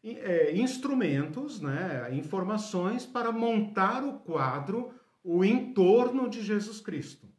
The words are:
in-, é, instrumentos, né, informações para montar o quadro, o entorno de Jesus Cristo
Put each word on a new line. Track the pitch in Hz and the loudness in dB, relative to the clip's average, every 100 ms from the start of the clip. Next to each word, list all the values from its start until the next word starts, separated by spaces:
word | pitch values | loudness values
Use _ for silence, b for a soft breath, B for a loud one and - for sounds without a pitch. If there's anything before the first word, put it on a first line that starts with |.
in-, | 220 247 | -12 -10
é, | 202 170 151 175 | 0 4 4 4
instrumentos, | 254 - 277 262 175 139 156 160 294 226 | 0 0 -2 0 2 0 -2 -6 -10 -6
né, | 151 143 185 135 120 | -4 -4 -4 -4 -4
informações | 135 156 190 185 214 208 185 180 240 - | -6 -4 -4 -2 -4 -2 -2 0 -2 -4
para | 240 233 | -4 -2
montar | 226 233 220 208 - 190 254 | 0 2 2 0 2 0 0
o | 277 - | -6 -8
quadro, | - 160 131 139 139 220 240 B B B | -6 -2 0 -2 -4 -6 -6 B B B
o | 180 175 | -2 4
entorno | 190 254 - - 180 226 247 262 240 | 4 4 0 4 6 8 6 0 -2
de | 214 | -4
Jesus | 202 208 214 - | -2 -2 -2 -10
Cristo | - 156 - - 101 | -10 -10 -10 -16 -20